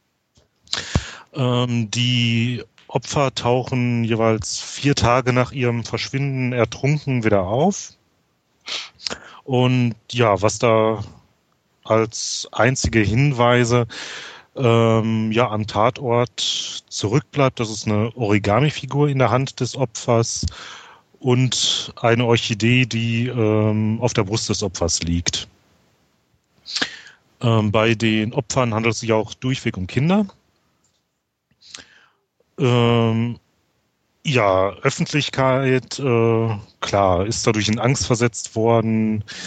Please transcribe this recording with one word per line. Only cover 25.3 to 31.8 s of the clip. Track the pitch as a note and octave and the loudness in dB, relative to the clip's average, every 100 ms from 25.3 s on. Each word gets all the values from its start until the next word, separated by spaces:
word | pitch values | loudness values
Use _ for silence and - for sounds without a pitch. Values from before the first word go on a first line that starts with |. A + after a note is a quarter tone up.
| - - _ _ _ _ _ _ _ _ _ _ _ - - - - - _ _ _ | -6 -10 _ _ _ _ _ _ _ _ _ _ _ -12 -6 -6 -8 -20 _ _ _
Ähm, | A#2 A2+ G#2+ | 2 2 2
bei | G#2+ A2+ | 2 2
den | A2 A2+ A2 G#2+ | 2 0 0 0
Opfern | D3 - C#3 B2 | -4 -2 -2 0
handelt | A2 A2+ | 0 -2
es | G#2+ | -2
sich | A2+ | 0
auch | A2 G2+ | 0 0
durchweg | - B2+ C3+ A#2 F#2+ | -6 -6 -4 -4 -6
um | F#2 | -6
Kinder. | B2 D#3 G3+ G3+ - _ _ _ _ _ _ _ _ _ _ _ _ - - | -2 2 2 0 -6 _ _ _ _ _ _ _ _ _ _ _ _ -20 -20